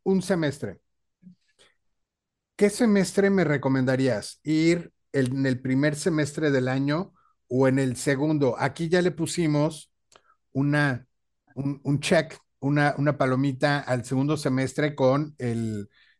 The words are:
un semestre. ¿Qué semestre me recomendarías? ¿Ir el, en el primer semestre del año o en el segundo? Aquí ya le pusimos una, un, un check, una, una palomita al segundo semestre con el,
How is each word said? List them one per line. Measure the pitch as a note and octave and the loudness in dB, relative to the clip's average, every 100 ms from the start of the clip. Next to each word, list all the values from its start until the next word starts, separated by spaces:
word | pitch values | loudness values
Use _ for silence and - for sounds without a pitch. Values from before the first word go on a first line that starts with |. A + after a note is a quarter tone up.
un | - F#3+ | 0 0
semestre. | F3+ F3+ D3+ - G#2+ - _ _ _ _ F3+ F3+ _ _ _ _ _ _ _ _ _ _ _ - | 0 0 0 -4 -10 -12 _ _ _ _ -20 -20 _ _ _ _ _ _ _ _ _ _ _ 0
¿Qué | G3+ | 0
semestre | G3+ A#3+ G3+ F#3 - G3 | 2 2 4 2 2 2
me | F#3+ | 4
recomendarías? | D3+ C#3+ C3+ C3+ B2+ C3 C3 G#2 - - | 2 0 0 2 2 2 2 0 -6 -10
¿Ir | D3 D#3 E3 E3+ - _ _ | -2 2 2 2 -4 _ _
el, | C3+ B2+ | -2 0
en | C3+ C3+ | 0 -2
el | B2+ | -2
primer | C3 C3 D3+ D3 | -2 0 0 0
semestre | F#3+ D#3 D3 D#3 D#3 | -2 0 -2 -2 0
del | C3+ B2+ | 0 0
año | C3 C#3 D#3 G3 _ _ _ - | -2 -2 -2 -6 _ _ _ -4
o | B2 C3+ | 2 2
en | C3+ | 2
el | C3 A#2+ | 0 -2
segundo? | - C3+ D3+ D#3 C3+ A2+ | -2 0 0 2 0 0
Aquí | C3 - E3 | -4 -4 0
ya | F3+ | 2
le | F3+ | 0
pusimos | D3+ E3 - D#3+ D3 D#3 D#3 - _ _ _ _ _ _ | -2 -4 -2 0 2 0 -4 -18 _ _ _ _ _ _
una, | C3 C#3+ D3 C#3+ B2 - _ _ _ _ | -2 0 2 0 -2 -10 _ _ _ _
un, | - C#3 C#3 | -8 -6 -6
un | C#3+ D3 | -2 -2
check, | - F3 D3 - _ - | 2 0 0 -10 _ -8
una, | C3+ D3 D3 C#3 | -2 2 2 2
una | D3 C3+ | -2 0
palomita | C3+ B2+ C#3 C3 D3+ C#3+ | 0 2 0 0 0 0
al | - B2+ | -2 -4
segundo | - C3 C#3+ D3+ | -2 -2 0 -2
semestre | D3 C3 C3 - D3 D3 | -2 -2 -2 -2 -4 2
con | C3 C#3 D3+ - | 2 2 -2 -6
el, | B2 A#2 A2+ G#2+ G2+ _ _ | -4 -2 -4 -6 -10 _ _